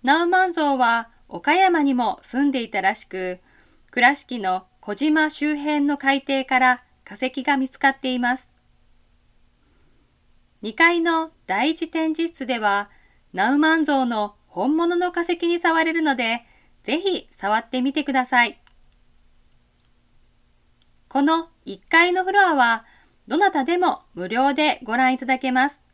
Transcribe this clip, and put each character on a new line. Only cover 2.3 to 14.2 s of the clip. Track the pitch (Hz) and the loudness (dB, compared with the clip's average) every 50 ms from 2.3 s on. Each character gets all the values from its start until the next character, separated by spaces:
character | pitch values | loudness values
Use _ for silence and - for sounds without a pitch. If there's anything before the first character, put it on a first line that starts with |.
| - 254 285 | -4 0 0
ん | 285 | 0
で | 262 262 | 0 -2
い | 233 208 | -6 -4
た | - 202 | -6 -2
ら | 185 190 214 | -2 -2 -2
し | - - | -2 -10
く、 | _ - 190 185 185 180 185 _ _ _ _ _ _ _ _ _ _ | _ -10 -8 -6 -6 -8 -10 _ _ _ _ _ _ _ _ _ _
倉 | - 247 240 254 285 | -2 2 4 4 4
敷 | 277 - _ 254 233 | 2 -6 _ -10 -6
の | 196 190 185 185 - _ _ _ | -4 -4 -4 -4 -6 _ _ _
小 | - - 208 | -10 -10 -6
島 | - 277 311 302 311 311 302 | -2 0 0 2 2 0 0
周 | - - 285 302 302 294 | -2 -4 -4 -4 -4 -4
辺 | 285 294 302 294 | -2 -2 -2 0
の | 285 285 294 277 | 0 0 -2 -2
海 | - 277 277 277 269 | 0 -2 -2 -2 -2
底 | - 277 269 262 | -4 -4 -4 -2
か | 262 269 254 | 0 0 2
ら | 254 254 254 247 _ _ _ _ _ | 2 2 2 0 _ _ _ _ _
化 | - 202 | -20 -10
石 | - - 254 254 - 247 | -6 -6 -6 -6 -6 -2
が | - 285 269 | -2 0 -2
見 | 269 262 | -2 -4
つ | - - | -6 -2
か | - 269 | -2 -2
っ | 269 - | -2 0
て | - 262 254 | -6 -6 -4
い | 254 | -2
ま | 247 240 254 262 | -2 -2 -4 -4
す。 | - _ _ _ _ _ _ _ _ _ _ _ _ _ _ _ _ _ _ _ _ _ _ _ _ _ _ _ _ _ _ _ _ _ _ _ _ _ _ _ _ _ _ _ | -8 _ _ _ _ _ _ _ _ _ _ _ _ _ _ _ _ _ _ _ _ _ _ _ _ _ _ _ _ _ _ _ _ _ _ _ _ _ _ _ _ _ _ _
二 | - 214 220 | -12 -12 0
階 | - 330 339 349 349 | 2 4 4 4 2
の | 330 339 330 320 320 320 _ _ _ - | 0 0 0 0 -2 -4 _ _ _ -4
第 | 185 202 240 302 | -2 0 0 0
一 | 320 320 339 320 | -2 -4 -6 -6
展 | - 330 320 320 320 | -4 -4 -2 -2 -2
示 | 311 330 339 - | -2 -4 -6 -6
室 | - 262 | -10 -6
で | 220 254 233 | -6 -6 -2
は、 | 220 208 196 202 208 - _ _ _ _ _ _ _ _ - | 0 0 0 0 -2 -6 _ _ _ _ _ _ _ _ -4
ナ | 185 196 233 277 | -2 0 2 2
ウ | 285 | 2
マ | 302 311 320 330 | 4 4 2 2
ン | 311 | 2
ゾ | 285 294 269 262 | 0 0 0 0
ウ | |
の | 240 233 214 | 0 -2 -4